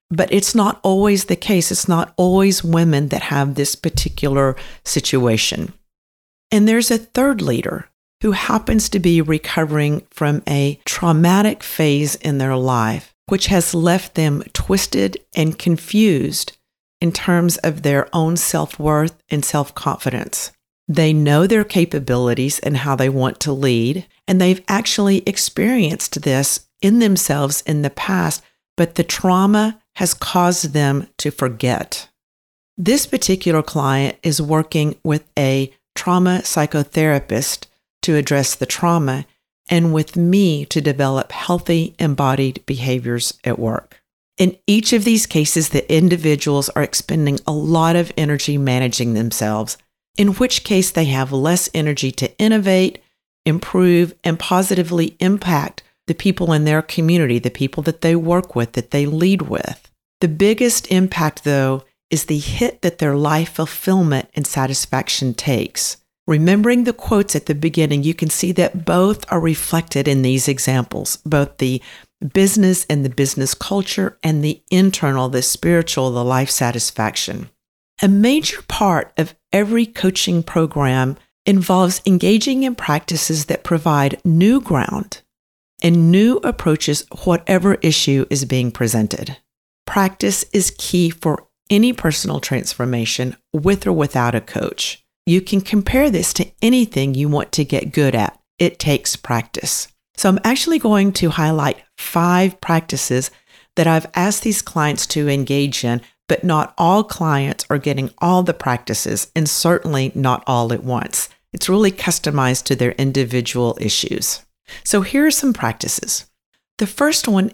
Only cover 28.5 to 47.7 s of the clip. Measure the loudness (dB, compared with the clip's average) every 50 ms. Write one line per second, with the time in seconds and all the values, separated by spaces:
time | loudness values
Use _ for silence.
28.5 | _ _ _ _ _ -2 -2 -2 0 -2 -2 -2 -2 -2 0 2 2 4 4 4
29.5 | 4 4 2 0 -2 -6 _ _ -8 -4 -2 -2 -2 -4 -6 -2 0 2 2 2
30.5 | 2 0 -2 -2 0 0 2 2 0 -2 -4 -6 _ -8 -6 -6 -4 -2 -4 -4
31.5 | -4 -2 -2 -2 -2 -2 -4 -8 -10 -12 -14 -16 _ _ _ _ _ _ _ _
32.5 | _ _ _ _ _ -4 0 2 2 2 0 -2 -4 -2 0 0 0 0 0 0
33.5 | 0 0 0 -2 -4 -2 0 0 0 0 0 -2 -4 _ -4 -2 -2 -2 0 0
34.5 | 0 0 0 0 0 0 0 0 -2 -4 -4 -2 -2 -2 -4 _ -4 -2 0 0
35.5 | 0 0 -2 -4 _ _ _ _ -12 -6 -2 0 2 2 4 2 2 0 -2 -2
36.5 | -2 -2 -2 0 0 -2 -2 -2 -2 0 2 2 2 0 -2 -2 -4 -4 -4 -4
37.5 | -6 -8 -10 -16 _ _ _ _ _ _ -4 0 0 0 0 0 0 0 0 -2
38.5 | -4 -4 -6 -6 -4 -2 0 0 2 2 0 0 -2 -4 -6 _ _ _ _ _
39.5 | _ _ _ -2 0 2 2 2 2 0 0 -2 0 0 2 4 4 4 4 4
40.5 | 2 0 -4 -4 -4 -2 0 0 0 0 0 0 0 -2 -4 -4 -8 -10 -4 -2
41.5 | -2 -2 0 0 0 0 0 -2 -4 -2 -2 -2 0 0 0 0 0 0 0 -2
42.5 | -4 -6 _ -8 -6 -4 -2 -2 -2 -2 -2 -2 -4 -4 -4 -6 -8 _ -4 -4
43.5 | -4 -2 -2 -4 -4 -4 -8 _ -20 _ _ _ _ _ _ _ _ 0 0 0
44.5 | 0 -2 _ 0 2 2 2 2 2 2 2 2 2 2 0 0 0 0 0 0
45.5 | 0 -2 -2 0 -2 -2 -2 2 2 4 4 4 4 2 2 0 0 0 0 0
46.5 | 0 0 0 -2 -2 -2 -2 -2 -2 -6 -4 -2 -2 0 0 0 0 -2 -2 -4
47.5 | -4 -2 0 2